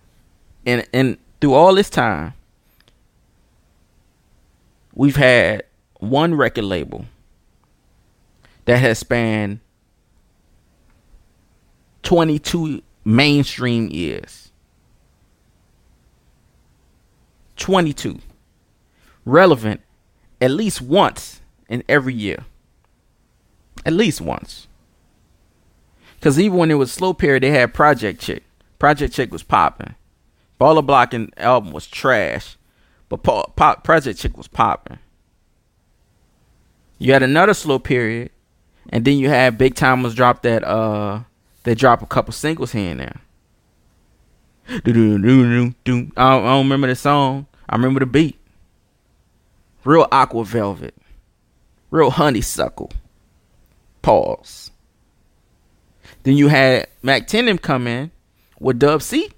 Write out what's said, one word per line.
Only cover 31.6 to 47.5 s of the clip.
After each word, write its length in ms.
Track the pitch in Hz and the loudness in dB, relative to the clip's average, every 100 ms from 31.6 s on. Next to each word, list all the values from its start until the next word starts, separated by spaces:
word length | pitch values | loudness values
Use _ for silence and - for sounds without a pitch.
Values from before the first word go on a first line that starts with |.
| 95 | -2
was 140 | 76 - | -14 -14
trash. 720 | - 135 117 80 62 - - _ _ _ _ - | -6 -2 0 -2 -6 -12 -20 _ _ _ _ -12
But 140 | - | -6
Pa-, 220 | - 107 - - | -4 -4 -6 0
Pa-, 200 | 151 - | 0 0
Project 440 | - 160 131 92 | 0 0 0 -8
Chick 160 | - - | -8 -10
was 100 | - | -14
popping. 520 | - 107 - - - _ _ _ _ _ _ _ _ _ _ _ _ _ _ _ _ _ _ _ - | -2 -2 -2 -8 -20 _ _ _ _ _ _ _ _ _ _ _ _ _ _ _ _ _ _ _ -6
You 140 | 123 | 2
had 120 | 135 | 2
another 300 | 131 156 202 | 4 2 2
slow 260 | 196 156 147 | 0 -2 -4
period, 500 | - 127 113 117 120 _ _ _ _ _ - | 0 -2 -2 -6 -10 _ _ _ _ _ -6
and 140 | 117 | -2
then 140 | 123 143 | 0 2
you 100 | 135 | 2
had 300 | 127 127 113 | 2 2 2
Big 160 | 131 | 0
Timers 400 | - 131 127 123 | 2 0 2 -2
drop 280 | 113 123 120 | 2 2 2
that, 200 | 120 113 | 0 -2
uh, 580 | - 110 110 104 104 107 120 _ _ _ | -2 -2 -2 -2 -6 -8 -12 _ _ _
they 100 | 120 | -4
drop 280 | 113 131 120 | 2 4 2
a 40 | 104 | 0
couple 260 | 127 117 | -4 -4
singles 380 | - 151 160 127 | -6 -6 -6 -6
here 220 | 110 90 | -6 -6
and 80 | 65 | -8
there. 200 | 65 - _ _ _ _ _ _ _ _ _ _ _ _ _ _ - | -14 -16 _ _ _ _ _ _ _ _ _ _ _ _ _ _ -12
Do, 240 | 247 - | -6 0
do, 260 | 117 110 104 | 4 4 2
do, 0 | |
do, 560 | 110 131 120 120 123 - | 4 4 4 2 -2 -4
do. 300 | 127 123 139 - | -4 -4 -4 0
I 140 | 131 | 2
don't, 140 | 131 | 4
I 40 | 110 | 4
don't 140 | 135 | 2
remember 220 | 135 135 131 | 2 0 0
the 80 | |
song. 520 | 127 143 143 135 139 143 | -2 0 0 0 -4 -10